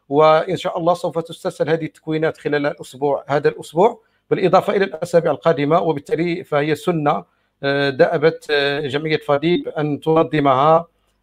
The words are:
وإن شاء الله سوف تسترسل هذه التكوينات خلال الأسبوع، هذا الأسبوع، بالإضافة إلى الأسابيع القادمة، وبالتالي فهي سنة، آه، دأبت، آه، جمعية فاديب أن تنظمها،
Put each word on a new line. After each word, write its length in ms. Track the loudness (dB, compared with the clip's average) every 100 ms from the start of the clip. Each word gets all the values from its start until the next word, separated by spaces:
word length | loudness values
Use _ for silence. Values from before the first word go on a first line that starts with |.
| -2
وإن 480 | 4 4 4 0 -4
شاء 200 | -6 -2
الله 160 | -2
سوف 260 | 0 -2 -6
تسترسل 500 | -8 -8 -8 -4 -2
هذه 160 | -2 -4
التكوينات 520 | -12 -8 -2 -2 -4
خلال 280 | -4 -2 -2
الأسبوع، 580 | -6 -14 -6 -2 -2 -2
هذا 220 | -2 -2
الأسبوع، 520 | -4 -4 2 2 0 _ _ -4
بالإضافة 460 | 0 2 2 2 0
إلى 100 | -2
الأسابيع 460 | -4 -2 0 0
القادمة، 500 | 0 0 0 2 0
وبالتالي 600 | 0 -4 -4 -4 -2 -6
فهي 320 | -4 -2 -2 -2
سنة، 480 | -2 -2 0 -2 -6 _ _ _
آه، 260 | -4 -2 0
دأبت، 580 | 2 2 2 0 0 -2
آه، 280 | 0 0 -2
جمعية 380 | -4 -4 -2 -2
فاديب 500 | 0 0 2 0 -2
أن 320 | -4 -4 -4
تنظمها، 880 | 0 0 2 2 2 4 4 2 0 _ _ _